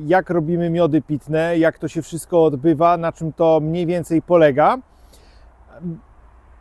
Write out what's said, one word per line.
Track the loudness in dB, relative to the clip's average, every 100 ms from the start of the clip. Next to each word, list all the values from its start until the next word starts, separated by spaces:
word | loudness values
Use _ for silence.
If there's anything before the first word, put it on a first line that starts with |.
| 0
jak | 0 0
robimy | -2 -2 -2 -2
miody | 0 0 0
pitne, | -2 -8 -4 -4 -2 0
jak | 0 -2
to | -8
się | -8
wszystko | -10 -10 -2 2 2
odbywa, | 2 0 2 2 0
na | -4
czym | -6 -8
to | 0 2 2
mniej | 0 -4 -4
więcej | -4 -2 -2
polega. | 2 4 4 4 2 0 -6 _ -20 -20 -20 -20 -20 _ _ -16 -14 -14 -18 -20 -20 -20 _ -20